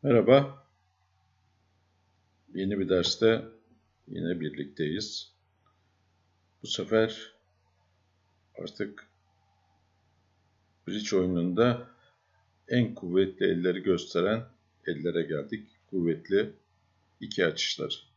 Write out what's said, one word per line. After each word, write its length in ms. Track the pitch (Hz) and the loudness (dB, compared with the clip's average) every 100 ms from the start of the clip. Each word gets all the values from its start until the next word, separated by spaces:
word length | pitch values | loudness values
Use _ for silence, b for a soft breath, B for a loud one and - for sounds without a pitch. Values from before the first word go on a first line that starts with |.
Merhaba. 640 | 143 120 101 135 139 - _ _ _ _ _ _ _ _ _ _ _ _ _ _ _ _ _ _ _ | 6 4 8 6 6 -6 _ _ _ _ _ _ _ _ _ _ _ _ _ _ _ _ _ _ _
Yeni 240 | 90 98 101 | -6 -4 -2
bir 100 | 95 | 0
derste 560 | 92 87 - 113 113 - - _ _ _ _ - | 2 2 2 2 2 -2 -18 _ _ _ _ -14
yine 320 | 87 85 87 | -8 -4 -4
birlikteyiz. 920 | 78 73 71 - 78 85 107 - - _ _ _ _ _ _ _ _ _ _ _ _ _ | -6 -8 -12 -6 -4 -4 -8 -12 -14 _ _ _ _ _ _ _ _ _ _ _ _ _
Bu 40 | - | -8
sefer 680 | - 95 110 110 - - _ _ _ _ _ _ _ _ _ _ _ _ - | -6 0 2 2 -2 -16 _ _ _ _ _ _ _ _ _ _ _ _ -14
artık 520 | 85 - 104 104 - _ _ _ _ _ _ _ _ _ _ _ _ _ _ _ _ _ - | -14 -8 -10 -10 -20 _ _ _ _ _ _ _ _ _ _ _ _ _ _ _ _ _ -10
bridge 300 | 101 107 98 | -8 -2 0
oyununda 680 | 90 90 87 90 120 120 B B B B B B _ _ _ | 2 0 0 2 2 2 B B B B B B _ _ _
en 260 | 123 113 | 0 0
kuvvetli 520 | - 90 90 95 95 - | -2 -2 2 2 2 0
elleri 360 | 87 90 90 | 2 0 0
gösteren 600 | 95 87 - 85 90 113 120 _ _ _ - | 0 0 0 0 0 0 -4 _ _ _ -8
ellere 360 | 76 80 85 | -4 -2 -2
geldik. 460 | 76 78 71 107 107 _ _ | -2 -4 -6 -10 -12 _ _
Kuvvetli 640 | 95 85 80 - 98 156 - _ _ _ _ _ _ | -4 -2 -2 0 0 0 -6 _ _ _ _ _ _
iki 260 | - - 87 | -12 0 0
açışları. 480 | 78 - - 67 - _ | 0 -6 -4 -8 -8 _